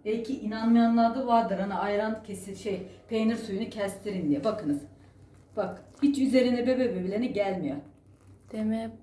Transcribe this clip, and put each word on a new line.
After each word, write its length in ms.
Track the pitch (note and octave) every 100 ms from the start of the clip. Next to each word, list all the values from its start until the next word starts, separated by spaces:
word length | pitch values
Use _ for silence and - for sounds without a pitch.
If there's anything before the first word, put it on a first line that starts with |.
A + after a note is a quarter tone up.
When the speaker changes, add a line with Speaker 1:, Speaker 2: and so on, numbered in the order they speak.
| G#3
Speaker 1:
Belki 340 | A#3 A3+ C4
inanmayanlar 760 | G#3+ A3 A3+ A#3 A#3 A#3 A#3 C4
da 120 | A#3+
vardır. 300 | A#3 F#3+ F#3
Hani 140 | G3
ayran 500 | F#3 G3+ G3+ A3 A3
kesin 300 | - F#3+ G3+
şey, 340 | F#3+ A3 F#3 - - -
peynir 260 | A3 A3 A3+
suyunu 340 | - G3 A3+
kestirin 600 | A3 G3 - G#3 F#3 D3+
diye. 140 | C#3+
Bakınız. 380 | A3 G#3+ D3 C#3+ - - - - - - - -
Bak 240 | F3+ - - -
hiç 160 | C#4+ C4+
üzerine 480 | C4+ B3+ B3 A#3+ C4
bebe 280 | B3+ A#3+ F#3
bebileni 380 | F3+ G#3 B3+
gelmiyor. 420 | G3+ G3 F#3 D3 C#3+ - - - - - - -
Speaker 2:
Deme. 380 | A3 G#3+ A3 A3+ -